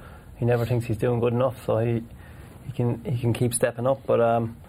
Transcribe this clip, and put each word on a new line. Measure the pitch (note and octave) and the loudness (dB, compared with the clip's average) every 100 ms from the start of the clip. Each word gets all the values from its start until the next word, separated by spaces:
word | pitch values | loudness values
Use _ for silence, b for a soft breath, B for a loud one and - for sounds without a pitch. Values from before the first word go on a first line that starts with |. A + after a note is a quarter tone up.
| B B B - | B B B -2
He | |
never | A#2+ A#2+ A#2 | 2 2 2
thinks | B2 A#2 | 0 0
he's | A2 | 0
doing | B2 A#2+ | 0 2
good | A#2+ | 2
enough, | A#2+ C3+ - - | 2 0 0 0
so | A2 | 0
he, | A#2+ A#2 - - B B B B - | 2 -2 -4 -16 B B B B -10
he | |
can, | - A#2+ - - | -2 -2 -2 -2
he | A#2+ | 0
can | A#2+ | 0
keep | A2 B2 | 2 0
stepping | - B2 A#2 B2 | 2 0 2 0
up. | C3+ - | 0 2
But, | A2+ | 4
um, | A#2 A#2 A2 - | 4 4 0 -6